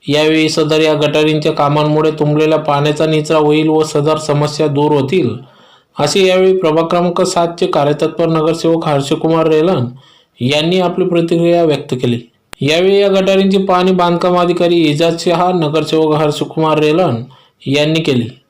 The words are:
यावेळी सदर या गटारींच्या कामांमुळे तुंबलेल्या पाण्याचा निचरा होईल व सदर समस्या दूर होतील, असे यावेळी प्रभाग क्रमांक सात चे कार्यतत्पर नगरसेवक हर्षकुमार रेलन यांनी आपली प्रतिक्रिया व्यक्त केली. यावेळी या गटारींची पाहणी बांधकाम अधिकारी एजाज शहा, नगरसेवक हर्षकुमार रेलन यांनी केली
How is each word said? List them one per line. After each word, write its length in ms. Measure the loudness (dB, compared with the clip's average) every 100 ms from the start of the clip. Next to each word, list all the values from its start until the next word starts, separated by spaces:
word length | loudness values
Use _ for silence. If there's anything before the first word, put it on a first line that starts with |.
| -2
यावेळी 360 | 0 2 2 0
सदर 300 | 0 0 2
या 140 | 0
गटारींच्या 580 | 0 0 0 0 0 -2
कामांमुळे 600 | -2 0 0 0 0 0
तुंबलेल्या 480 | 0 -2 0 0 0
पाण्याचा 460 | 0 0 0 0 0
निचरा 320 | 0 0 0
होईल 320 | 2 2 2
व 140 | 0
सदर 340 | 0 0 0 -2
समस्या 500 | -2 -2 -2 -2 -2
दूर 240 | 0 0
होतील, 600 | 0 0 -2 -2 -6 -14 _ -20 _ _ -4
असे 260 | -2 2 2
यावेळी 320 | 4 2 2
प्रभाग 260 | 0 0
क्रमांक 380 | 0 0 0 0
सात 260 | -2 0 -2
चे 180 | -2 -2
कार्यतत्पर 580 | 0 0 0 -2 -2 -2
नगरसेवक 640 | 0 0 0 0 0 0
हर्षकुमार 600 | -2 -2 -2 0 2 2
रेलन 380 | 2 2 0 -4 -8 -20 _ _ _
यांनी 380 | -2 0 0 0
आपली 260 | 0 -2 -2
प्रतिक्रिया 580 | 0 0 0 2 2
व्यक्त 300 | 2 0 -4
केली. 260 | -4 -2 -4 -8 _ _ -6
यावेळी 400 | -2 2 2 2
या 80 | 2
गटारींची 480 | 2 2 2 2 0
पाहणी 340 | 0 0 2
बांधकाम 460 | 2 0 0 0 0
अधिकारी 520 | 0 0 0 2 0
एजाज 340 | 0 0 0
शहा, 280 | -2 0 0
नगरसेवक 640 | 0 0 -2 -2 0 0 0
हर्षकुमार 640 | 0 -2 -6 -2 0 2
रेलन 440 | 2 2 0 -2 -8 -18 _ _ -4
यांनी 320 | -2 0 0
केली 280 | 0 -2 -2 -10 _